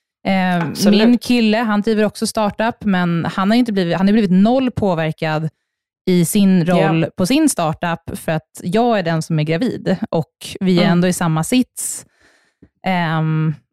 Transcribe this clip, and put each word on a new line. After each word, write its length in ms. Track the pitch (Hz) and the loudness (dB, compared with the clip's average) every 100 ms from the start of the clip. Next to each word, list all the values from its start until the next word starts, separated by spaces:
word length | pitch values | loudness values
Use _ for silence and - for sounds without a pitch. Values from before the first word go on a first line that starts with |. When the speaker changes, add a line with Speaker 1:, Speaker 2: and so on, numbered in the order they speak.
| _ _ - | _ _ -2
Speaker 1:
Eh, 400 | 190 185 175 160 | 0 0 0 -2
Speaker 2:
Absolut. 300 | - 208 208 226 | 0 2 4 4
Speaker 1:
min 100 | 240 | 2
kille, 400 | - 247 220 214 | 0 0 2 0
han 240 | 233 208 | 0 -2
driver 240 | 208 214 208 | 0 0 -2
också 220 | - 220 | -2 -6
startup, 480 | - 208 - 220 - | -2 -4 -2 -4 -2
men 420 | 214 185 175 170 160 | -2 0 0 -2 -4
han 240 | 185 190 | -2 0
har 60 | 226 | 2
ju 40 | |
inte 140 | 240 | 2
blivit, 240 | 196 175 170 | 0 0 0
han 100 | 196 | 2
har 60 | |
blivit 180 | 214 202 | 4 4
noll 400 | 185 208 254 254 | 4 4 2 0
påverkad 760 | - 208 165 160 156 160 156 156 - _ _ _ _ - | -2 -2 0 -2 -4 -4 -2 -4 -10 _ _ _ _ 0
i 160 | 180 165 | 2 2
sin 400 | 214 196 185 165 | 2 4 4 4
roll 360 | 175 160 165 | 2 2 0
Speaker 2:
Ja. 60 | 160 - | -2 -4
Speaker 1:
på 80 | 185 | -2
sin 240 | 277 311 | 2 0
startup 680 | - 165 160 175 165 - - | 0 -4 -4 -6 -6 -8 -10
för 120 | - | -6
att 280 | 156 - - | -6 -6 -12
jag 360 | - 196 240 214 | -4 0 0 0
är 40 | |
den 180 | 170 165 | 0 -2
som 180 | - 160 | -2 -2
är 40 | |
gravid 540 | 151 165 233 - 165 180 - | -2 -2 -2 -4 -4 -4 -2
och 240 | 170 - _ - - | -4 -4 _ -16 -4
vi 180 | 185 180 | 0 2
är 40 | |
Speaker 2:
Mm. 100 | 170 | 4
Speaker 1:
ändå 160 | 175 180 | 2 0
i 60 | |
samma 300 | 175 175 160 | 0 -2 -2
sits. 640 | 160 254 254 - - - - _ _ _ _ _ - _ 185 | 0 0 -2 -6 -10 -10 -16 _ _ _ _ _ -20 _ -4
Ehm, 680 | 185 170 160 156 156 156 151 _ | -2 0 0 0 0 -2 -4 _